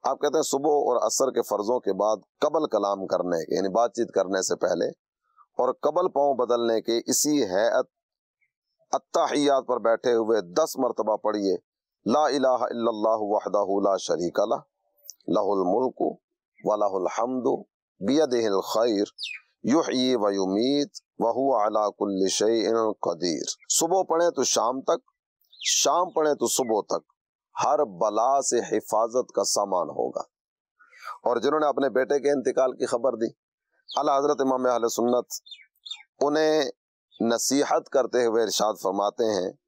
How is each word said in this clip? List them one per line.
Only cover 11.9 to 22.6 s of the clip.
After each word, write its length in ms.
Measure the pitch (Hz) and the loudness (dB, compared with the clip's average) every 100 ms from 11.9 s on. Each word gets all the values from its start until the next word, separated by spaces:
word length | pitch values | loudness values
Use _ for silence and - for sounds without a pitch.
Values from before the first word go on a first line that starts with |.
| _ - | _ -2
ला 220 | 135 151 | 2 2
इलाहा 380 | 139 131 123 117 | 2 0 0 -2
इल्लल्लाहु 580 | 120 117 110 107 110 | -2 -2 0 0 0
वहदहु 560 | 104 104 101 98 98 98 | 0 -2 0 -2 0 0
ला 160 | 98 95 | 0 0
शरीका 480 | - 80 87 - | -2 -2 -2 -2
लह, 180 | 104 135 - _ _ _ _ - - | -2 -2 -6 _ _ _ _ -18 -2
लहुल 380 | 87 98 101 92 | 0 2 0 2
मुल्कु 440 | 104 127 - - - _ _ _ _ - | 0 0 -2 -4 -4 _ _ _ _ -2
व 80 | |
लहुल 340 | 107 104 95 87 107 | 0 0 0 -4 -2
हम्दु 460 | 120 131 120 - - _ _ _ | -4 -2 -2 -4 -6 _ _ _
बियदिहिल 580 | 95 139 151 123 113 98 | -2 2 2 2 0 0
खैर 420 | - 110 120 101 104 _ - - _ _ - | 0 0 2 2 -2 _ -12 -12 _ _ 0
युहयी 500 | 147 - 131 127 127 | 0 2 0 0 0
व 120 | 104 | 0
युमीत 600 | 98 95 98 127 143 143 - _ _ | 0 0 0 0 0 -2 -8 _ _
व 60 | 110 | -2
हुवा 360 | 113 135 127 | 0 0 2
अला 240 | 104 107 104 | 2 2 0
कुल्लि 400 | - 101 98 95 | 0 -2 0 0
शैइन 680 | - 107 113 | 2 2 2